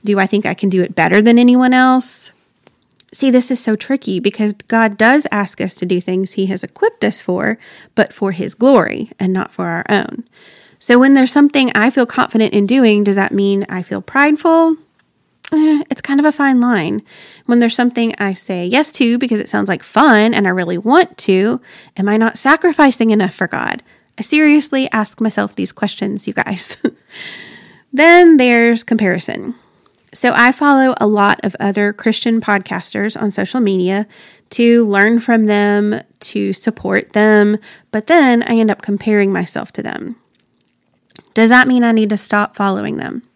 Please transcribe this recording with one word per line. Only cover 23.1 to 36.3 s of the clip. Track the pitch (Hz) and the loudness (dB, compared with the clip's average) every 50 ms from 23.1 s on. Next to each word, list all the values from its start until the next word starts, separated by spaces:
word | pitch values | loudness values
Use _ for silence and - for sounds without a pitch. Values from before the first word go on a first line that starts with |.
enough | 214 214 190 185 | 2 2 0 -2
for | - - 185 | -4 -6 -6
God? | - - - - - - - _ _ _ _ _ _ _ - | -6 -6 -6 -6 -8 -8 -10 _ _ _ _ _ _ _ -12
I | |
seriously | 226 - 302 302 311 302 294 302 277 - 285 269 262 - | -6 -2 0 2 4 4 4 2 2 -2 -4 -4 -2 -2
ask | - 220 214 - - - | -2 -4 -4 -6 -6 -4
myself | 226 220 - 208 202 202 _ | -4 -4 -2 -4 -6 -4 _
these | - 185 - | -8 -8 -8
questions, | - - - 202 - - - 196 208 202 - | -6 -8 -8 -8 -6 -8 -8 -8 -8 -8 -10
you | - | -8
guys. | - - - - 202 175 - - - _ | -6 -6 -6 -6 -6 -6 -6 -8 -6 _
<laughs> | - - - _ _ _ - - - - - - - - - - - - - _ _ _ | -6 -6 -6 _ _ _ -20 -20 -18 -18 -18 -20 -20 -20 -20 -20 -20 -20 -20 _ _ _
Then | - 262 302 339 349 349 359 339 320 269 | 0 4 6 6 8 8 8 8 6 6
there's | 254 247 240 233 233 233 233 226 | 6 4 4 4 2 2 0 -2
comparison. | - - 233 220 214 185 175 170 - - - - - - 240 _ _ _ _ _ _ _ _ _ _ _ - | -2 -2 -2 0 0 0 -2 -2 -6 -8 -10 -10 -10 -12 -12 _ _ _ _ _ _ _ _ _ _ _ -10
So | - - 247 | -2 -2 0
I | 240 247 240 247 | 2 2 2 0
follow | 269 - 294 285 277 269 262 262 247 - | 0 0 0 2 4 4 2 2 0 0
a | - 208 | 0 0
lot | 214 208 202 202 - - | 2 2 2 2 0 -2
of | - 190 - - | -4 -8 -6 -4
other | - 202 196 208 208 208 | -4 -4 -2 0 -2 -2
Christian | 208 - - 226 220 - - 240 226 226 | -4 -2 -2 -2 -2 -2 -2 -2 -2 -2
podcasters | - - 208 196 185 - 190 180 - - - 208 202 214 - - | 0 -2 -2 -2 -2 -6 -10 -10 -10 -8 -6 -6 -6 -6 -6 -6
on | 220 208 | -6 -6
social | 202 - 196 - - 262 | -4 -4 -6 -4 -2 -2
media | 233 202 190 185 180 180 190 202 208 202 _ - - - _ _ _ _ | 0 0 0 0 0 0 -2 -2 -4 _ _ -20 -20 -20 _ _ _ _
to | - - 233 233 233 233 233 | -2 2 4 4 4 4 2
learn | 208 202 196 202 214 233 233 | 2 2 2 2 4 2 0
from | 226 - 233 220 220 | 0 0 0 2 2
them, | 214 208 202 202 208 202 208 208 208 214 - - _ _ _ | 2 2 2 2 2 0 0 0 -2 -4 -6 -8 _ _ _
to | - - | -16 -10